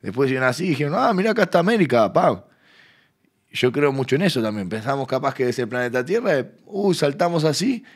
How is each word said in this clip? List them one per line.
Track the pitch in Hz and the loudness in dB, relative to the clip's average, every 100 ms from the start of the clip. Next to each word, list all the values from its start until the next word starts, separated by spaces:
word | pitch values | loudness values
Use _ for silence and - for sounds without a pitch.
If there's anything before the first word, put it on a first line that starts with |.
Después | - 104 139 | -10 -2 0
dijeron | 131 131 | 2 0
así, | 123 180 | 0 -2
dijeron, | 135 143 220 | -2 -2 0
"Ah, | 262 | 0
mirá, | 190 214 | 2 0
acá | 214 | 0
está | 180 185 | 2 2
América, | 170 233 156 120 101 | 2 2 4 4 4
pa." | - 170 95 - _ _ _ _ _ _ _ _ _ _ | 4 2 0 -8 _ _ _ _ _ _ _ _ _ _
Yo | - - | 0 0
creo | 123 147 | 2 0
mucho | 135 127 131 | 0 0 0
en | |
eso | 185 131 | 2 0
también. | 110 107 92 | -2 -4 -6
Pensamos | 110 110 139 127 | -6 -4 -4 -2
capaz | 131 135 | -2 -2
que | - 123 | -2 -2
es | 120 | -2
el | 120 | -4
planeta | 123 123 123 127 | -4 -2 -2 -2
Tierra, | 220 240 147 | -2 0 0
eh, | 120 - - | -2 -12 -12
uh, | 196 202 | -2 0
saltamos | 175 147 131 175 170 156 | 2 0 0 0 2 0
así, | 139 214 240 - | 0 0 -2 -6